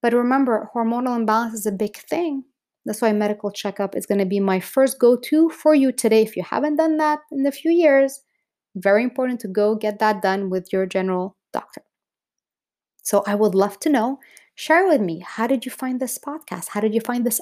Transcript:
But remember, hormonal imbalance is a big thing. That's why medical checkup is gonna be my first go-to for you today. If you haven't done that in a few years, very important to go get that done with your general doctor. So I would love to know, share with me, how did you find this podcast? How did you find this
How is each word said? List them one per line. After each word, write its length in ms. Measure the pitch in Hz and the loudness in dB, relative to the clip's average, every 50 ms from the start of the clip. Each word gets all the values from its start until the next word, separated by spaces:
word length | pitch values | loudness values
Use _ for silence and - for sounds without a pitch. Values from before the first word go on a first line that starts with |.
| - | 0
But 100 | 240 233 | 2 2
remember, 560 | 247 240 247 262 277 277 247 233 214 - - - | 2 2 2 2 2 2 2 0 -2 -2 -4 -6
hormonal 420 | 247 233 226 233 240 254 254 247 | -4 -2 -2 -2 -2 -2 -2 -2
imbalance 380 | 233 226 214 214 226 233 233 220 | -2 0 0 0 0 0 -2 -6
is 100 | 220 202 | -6 -6
a 80 | 220 196 | -6 -4
big 240 | 190 220 208 208 | -2 -4 -6 -6
thing. 480 | - - - 302 320 349 330 285 269 262 _ _ _ _ _ _ _ _ | -12 -10 -6 -4 -4 -4 -4 -4 -6 -8 _ _ _ _ _ _ _ _
That's 160 | 226 214 - | -10 -6 0
why 120 | 247 226 214 | 0 0 2
medical 380 | 208 214 208 208 208 - 202 | 2 0 -2 -4 -4 -6 -8
checkup 460 | 196 - - 202 196 - 202 196 - | -8 -6 -8 -8 -4 -4 -6 -4 -4
is 80 | 208 190 | -8 -4
gonna 220 | - 202 202 196 | -2 0 0 0
be 140 | 185 190 202 | 0 0 0
my 200 | 196 196 185 185 | 2 2 0 0
first 380 | 180 - - 269 262 269 262 - | -2 -2 2 2 2 2 2 2
go-to 500 | - 240 247 240 247 - 302 311 320 330 | 4 4 4 4 0 0 2 4 4 2
for 260 | 320 - - 311 311 | 0 0 2 4 4
you 180 | 294 269 262 254 | 6 4 2 0
today. 280 | - - 220 220 220 | 0 0 4 4 4
If 160 | 220 220 - | 4 2 -2
you 60 | - 170 | -8 -8
haven't 340 | - - - 262 302 302 | -4 -4 -2 -2 0 0
done 220 | 294 320 320 311 311 | 2 2 2 2 2
that 220 | 311 302 302 294 294 _ - | 2 0 0 -2 -4 _ -6
in 140 | 277 269 | -2 -2
a 60 | 285 277 | -2 -2
few 180 | - - 330 | -2 -2 0
years, 500 | 339 349 339 302 277 269 269 269 269 - _ _ _ _ _ _ _ _ _ _ _ | 2 4 4 6 6 6 4 2 0 -8 _ _ _ _ _ _ _ _ _ _ _
very 280 | 190 180 202 202 220 240 | -4 2 2 4 4 2
important 380 | 254 247 - 254 254 247 233 | 0 -2 -2 -4 -4 -4 -4
to 80 | - 196 | -6 -4
go 260 | 185 208 208 208 220 | -2 0 2 2 0
get 240 | 214 220 214 208 208 | 0 -2 -6 -2 0
that 200 | 220 214 214 196 | 0 0 2 2
done 300 | 185 190 190 196 196 190 | 0 0 0 0 -2 -2
with 220 | 185 185 180 - - | -4 -4 -4 -4 -2
your 120 | 190 190 | -2 -2
general 540 | 185 - 196 185 190 185 180 180 196 _ _ _ _ - | -2 -2 -4 -2 -2 -2 -2 -4 -6 _ _ _ _ -10
doctor. 280 | - - _ - - _ _ _ _ _ _ _ _ _ _ _ _ _ _ _ _ _ _ _ _ _ _ _ _ _ | -10 -10 _ -20 -20 _ _ _ _ _ _ _ _ _ _ _ _ _ _ _ _ _ _ _ _ _ _ _ _ _
So 200 | - - 202 202 | 0 0 0 0
I 80 | 208 202 | 2 0
would 200 | 202 214 208 180 | 2 2 2 4
love 260 | 196 196 202 - - | 2 2 0 -2 -4
to 80 | - 320 | -2 0
know, 300 | 294 247 214 247 277 - - _ _ - _ _ _ | 0 2 0 -2 -4 -8 -12 _ _ -20 _ _ _
share 320 | - - - 311 330 381 | -16 -2 2 2 4 4
with 140 | 381 320 262 | 4 2 2
me, 200 | 214 175 165 165 180 | 2 -2 -4 -6 -10
how 200 | - - - - | -14 -6 -6 -2
did 180 | - 269 247 - | 0 0 -2 -2
you 60 | 254 | -8
find 300 | - - - 254 254 254 | -10 -8 -6 -6 -4 -4
this 180 | 262 240 - - | -6 -6 -8 -10
podcast? 500 | - - 294 311 - - - 180 165 - | -10 -10 -12 -12 -10 -12 -12 -10 -10 -8
How 120 | - 208 | -6 -2
did 120 | 214 220 208 | -2 0 0
you 80 | 226 | 0
find 240 | 220 - 240 247 233 | -2 -2 -4 -2 -2
this 160 | 233 220 - | -2 -2 -4